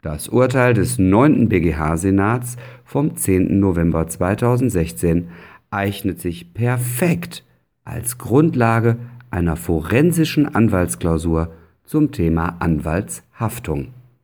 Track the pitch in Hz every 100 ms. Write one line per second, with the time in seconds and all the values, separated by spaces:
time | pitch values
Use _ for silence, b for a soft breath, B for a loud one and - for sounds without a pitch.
0 | 82 76 - 120 127 131 123 117 85 -
1 | 92 101 143 - 113 92 82 78 78 82
2 | 95 98 101 123 123 - B B _ 139
3 | 151 - - 92 92 98 98 85 85 82
4 | 82 - 90 104 120 123 127 87 82 -
5 | 87 85 85 B B B _ 101 101 101
6 | 104 85 90 85 - - 120 123 120 -
7 | 180 165 - - _ _ _ _ - -
8 | - - - 117 165 123 117 113 113 117
9 | B B - 90 85 82 - 82 76 107
10 | 160 165 156 - 143 - 113 95 87 -
11 | 90 82 82 82 82 B B B _ 156
12 | 151 - 82 82 82 - 87 78 76 82
13 | 113 - _ _ 113 - - 73 64 -
14 | - _